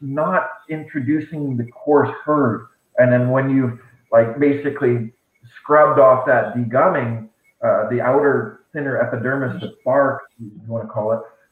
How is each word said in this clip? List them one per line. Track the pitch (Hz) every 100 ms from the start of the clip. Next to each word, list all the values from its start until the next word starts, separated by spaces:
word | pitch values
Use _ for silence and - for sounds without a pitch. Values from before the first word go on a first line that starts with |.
not | 139 143 170 180 - - -
introducing | 156 151 151 131 151 151 156 143 120
the | 117
coarse | - - 139 120 -
herd. | 147 151 123 - - _ _ -
And | 127
then | 123 123
when | 131 135
you've, | 135 127 117 - _ _
like, | 117 113 139
basically | 143 139 143 - 127 120 113 - _ _ 117 -
scrubbed | - 151 143 143
off | 131 127 -
that | 123 107
degumming, | 120 113 127 180 156 120 113 110 _ _ _
uh, | 113 107 107
the | 123
outer | 123 143 143 123 110 - _
thinner | 151 139 120
epidermis, | 117 123 120 139 131 92
the | 104 -
bark, | 127 139 135 - - -
you | 104 104 110
wanna | 113 110
call | 107 107
it, | 113 - _ _